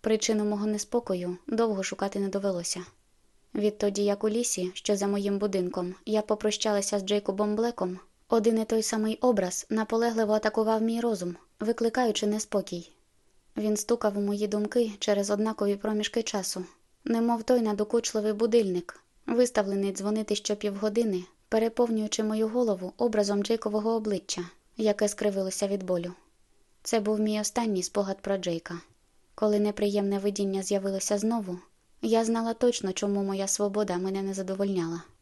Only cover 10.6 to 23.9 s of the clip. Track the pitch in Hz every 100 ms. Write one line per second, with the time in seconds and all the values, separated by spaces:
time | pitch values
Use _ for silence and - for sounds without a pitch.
10.6 | 220 220 226 226 233 208 180 170 - _
11.6 | 214 233 226 226 247 214 214 214 - 208
12.6 | 196 175 175 _ _ _ _ _ _ -
13.6 | 214 208 - 233 214 202 202 202 208 208
14.6 | 208 247 226 202 - 202 202 208 214 220
15.6 | 202 202 214 214 214 - 226 208 185 -
16.6 | 180 - _ _ - 233 233 233 220 254
17.6 | 220 208 208 233 233 220 214 208 226 233
18.6 | 202 180 170 - _ _ - 233 247 233
19.6 | 196 196 196 190 196 214 214 208 - 208
20.6 | 208 196 214 208 226 185 180 _ _ 220
21.6 | 226 226 240 226 214 - 214 214 220 233
22.6 | 240 190 185 - 240 214 202 202 202 226
23.6 | 220 214 214